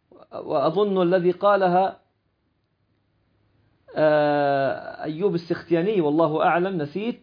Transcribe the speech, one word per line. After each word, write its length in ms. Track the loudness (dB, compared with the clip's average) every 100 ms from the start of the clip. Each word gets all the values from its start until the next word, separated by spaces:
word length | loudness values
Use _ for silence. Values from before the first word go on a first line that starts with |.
| _ -20 -16
وأظن 720 | -12 -4 0 0 0 0 2
الذي 280 | 2 2 2
قالها، 720 | 2 2 4 4 2 0 -4 _ _ _ _ _ _ _ _ _ _ _ _ _ _ _ _ _ _ -12 -2
آه، 1080 | 2 2 2 0 0 0 -2 -4 -10 -12
أيوب 320 | -10 -2 -2
السختياني 680 | -2 -4 -8 -2 -2 0 0
والله 420 | 0 2 2 2
أعلم، 400 | 0 0 0 -4
نسيت، 400 | -6 -6 -6 -8